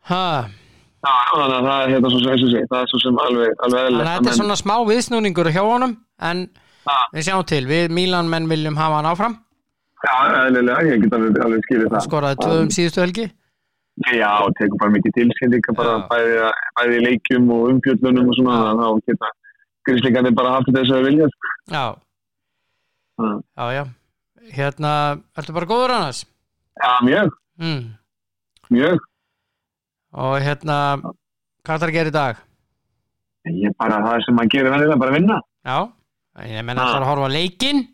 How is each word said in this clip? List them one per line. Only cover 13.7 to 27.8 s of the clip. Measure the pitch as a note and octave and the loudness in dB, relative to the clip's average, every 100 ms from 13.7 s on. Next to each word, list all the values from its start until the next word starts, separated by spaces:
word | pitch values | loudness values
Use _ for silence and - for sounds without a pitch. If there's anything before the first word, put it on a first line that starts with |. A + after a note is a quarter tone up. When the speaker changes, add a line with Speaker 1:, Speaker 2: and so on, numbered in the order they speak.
| _ _ - | _ _ -8
Speaker 2:
Já, | - A#2+ G#2 G#2 | -2 0 2 2
og | G2 F#2+ | 0 0
tekur | G#2 G#2 | -2 0
bara | G#2 | 2
mikið | G#2 G#2+ | 2 2
tilskendinga, | A#2+ A#2+ - B2+ A#2+ G#2+ A#2 | 2 0 2 0 0 0 -2
bara | A#2 | 0
Speaker 1:
Já. | A2+ G2 | -2 -2
Speaker 2:
bæði, | A#2+ A#2 A2+ A2+ - - - | 0 2 2 0 -2 -6 -2
bæði | A#2+ A#2+ | 0 2
í | |
leikjum | A#2+ B2 - B2+ A#2+ | 2 0 0 2 4
og | A#2 A#2+ | 4 2
umfjöllunum | C3 C3+ A#2+ B2+ B2+ B2 | 2 2 2 2 4 2
og | |
svona, | A#2+ B2+ A#2+ | 2 2 2
Speaker 1:
Já. | |
Speaker 2:
þannig | A2 A2 | 2 2
að | A#2 | 2
þá | G#2+ - | 0 -2
geta | G#2+ A2 - - _ _ _ - | -4 -4 -10 -20 _ _ _ -2
Gríslingarnir | B2+ B2+ B2 B2 | 0 2 2 2
bara | A#2 B2+ | 2 2
haft | C3 B2+ | 2 2
þetta | C3 | 2
eins | B2+ | 2
og | C3 | 2
þeir | |
vilja. | C3 D3+ D3+ - - - - | 4 4 2 0 -10 -10 -8
Speaker 1:
Já. | D#3 B2 - _ _ _ _ _ _ _ _ _ _ _ - | -6 -6 -8 _ _ _ _ _ _ _ _ _ _ _ -6
Speaker 2:
Já. | A2 G#2 - - | -6 -6 -12 -10
Speaker 1:
Já, | B2 C3+ | -6 -6
já. | C3+ A#2+ _ _ _ _ | -8 -14 _ _ _ _
Hérna, | A#3 B2+ C#3 - D3+ D3 D3 C#3+ _ - | -14 -6 -6 -4 -2 0 -2 -4 _ -14
ertu | D#3 | -8
bara | D#3+ F3 | -8 -2
góður | A#3 B3+ | -2 0
annars? | A#3+ D#3 A#2+ - _ _ _ _ - | -2 -4 -8 -16 _ _ _ _ -4
Speaker 2:
Já, | A#2+ B2 | 0 2
mjög. | B2 F3 F#3 - _ - | 2 2 0 -2 _ -8
Speaker 1:
Mm. | E3 C#3+ | -6 -6